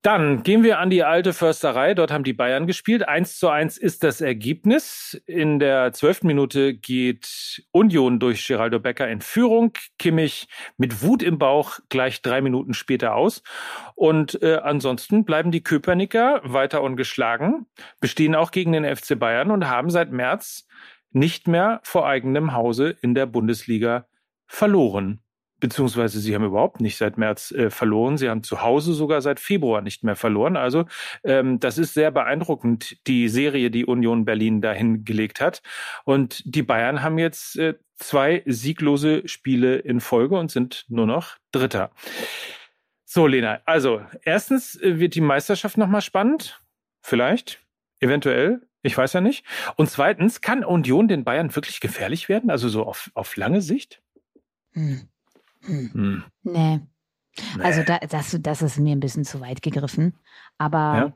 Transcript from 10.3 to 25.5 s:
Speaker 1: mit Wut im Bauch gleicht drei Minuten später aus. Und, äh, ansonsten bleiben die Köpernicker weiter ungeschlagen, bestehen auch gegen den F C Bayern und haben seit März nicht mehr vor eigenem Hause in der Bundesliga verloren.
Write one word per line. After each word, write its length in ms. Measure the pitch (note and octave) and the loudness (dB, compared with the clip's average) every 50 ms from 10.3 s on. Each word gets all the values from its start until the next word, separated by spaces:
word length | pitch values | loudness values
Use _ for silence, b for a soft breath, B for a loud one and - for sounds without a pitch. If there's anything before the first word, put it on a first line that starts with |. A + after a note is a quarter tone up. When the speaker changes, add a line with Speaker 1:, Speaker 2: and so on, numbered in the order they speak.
| - - - B B B B B B | -2 -8 -14 B B B B B B
Speaker 1:
mit 240 | - C3 B2+ A#2 G2+ | -2 -2 -2 -2 -2
Wut 200 | B2+ F3 B3+ B3+ | 2 2 2 4
im 160 | F3 F3 E3+ | 4 0 2
Bauch 420 | C#3+ D3 C3 C#3 D3+ D3 - - - _ _ | 2 2 4 4 2 2 0 -8 -16 _ _
gleicht 360 | - C3 B2+ C3 B2 - - | -2 0 0 0 -2 -4 -2
drei 140 | C3 A#2+ C3+ | 0 0 2
Minuten 340 | C3+ C3+ B2 C3 C#3 C3+ A#2 | 2 0 0 -2 -2 -4 -6
später 400 | - - - C3+ A#2+ B2+ A2+ G#2+ | -8 -2 -2 -2 0 0 0 2
aus. 300 | A2+ D3+ G#3+ - - B B B B B B B B B B B | 2 2 0 0 -4 B B B B B B B B B B B
Und, 480 | - E3 D#3 D#3+ D#3 D3+ C#3+ - - | 2 4 4 4 4 0 0 -2 0
äh, 200 | - D#3+ D#3+ D#3 - | 2 2 2 2 0
ansonsten 640 | C#3+ D3 C#3+ B2+ C3+ B2+ - - - G#3 G#3+ A3 | -2 -2 0 -2 -2 -4 -4 -2 2 2 2 2
bleiben 260 | - D#3+ D#3 D#3+ F3 | 2 0 2 2 0
die 120 | E3 E3 - | 0 -2 0
Köpernicker 760 | - E3 C#3+ - - F3+ F3 G3 F#3+ - A3+ A#3 B3+ D4 B3+ - | 0 -2 0 2 2 0 0 0 0 2 2 4 4 2 0 -2
weiter 360 | C3+ B2 C3+ C3+ C#3 - D3 | -2 0 0 0 2 0 -2
ungeschlagen, 840 | C#3 C3+ C3 B2 B2+ - - - B2 A2+ A#2 A#2 D3 F#3+ C#4 D#4 A3+ _ _ B B B B B | -2 -2 -2 -4 -4 -4 -2 -2 0 0 0 0 0 0 0 -2 -4 _ _ B B B B B
bestehen 360 | - A#2+ - - D#3+ D3+ D#3+ | -4 -4 0 2 2 2 4
auch 160 | D#3 E3 - | 2 0 0
gegen 200 | - F#3 F3+ E3+ | 0 -2 0 2
den 140 | E3 D#3 D3+ | 2 2 0
F 160 | C#3+ C#3 - | -2 -4 -4
C 140 | - - D3 | -2 -4 -2
Bayern 360 | A2 A#2+ A2+ A2+ A#2+ C#3+ G3 | 0 0 0 2 2 2 2
und 160 | G#3+ G3 F3 | 0 0 0
haben 220 | C3+ B2+ A#2+ C#3 F3 | 0 -2 -2 -2 0
seit 240 | E3+ F3 E3+ - B2+ | 0 0 0 0 -2
März 520 | B2 B2 B2+ E3+ A3+ - - - - _ B B B B B B B B B | -4 -2 -2 -2 -4 -6 -14 -16 -18 _ B B B B B B B B B
nicht 380 | - C3+ C#3 E3 - - _ F3 | 0 2 2 2 0 -2 _ 0
mehr 320 | E3+ E3+ F#3 G#3+ A3+ - _ | 2 2 2 2 0 -4 _
vor 240 | - - F3+ D3+ | -2 0 2 2
eigenem 460 | C#3 C#3 C3 A#2 C3 C3+ D3 D#3+ D#3 C3 | 2 0 0 0 -2 -2 0 0 0 0
Hause 420 | A#2+ A#2 A#2+ A2+ A#2 C#3+ D#3+ - _ | 0 0 0 2 2 0 0 0 _
in 140 | - B2 A#2+ | 0 0 2
der 100 | C3 C3+ | 2 0
Bundesliga 800 | B2 A2+ B2 G#2+ A2 A#2 G#2 - - A2+ G#2+ A2+ A#2 A#2 B2 B2 _ _ _ _ _ _ _ _ | 0 0 0 0 0 -2 -2 -4 -4 -2 0 0 0 -2 -2 -6 _ _ _ _ _ _ _ _
verloren. 720 | _ - - G#3+ G#3 G3+ F#3+ C#3 A2 F#2+ G2+ G2 F#2+ A2 - _ _ _ _ _ _ | _ -2 2 2 4 6 4 4 2 2 -2 -4 -4 -6 -8 _ _ _ _ _ _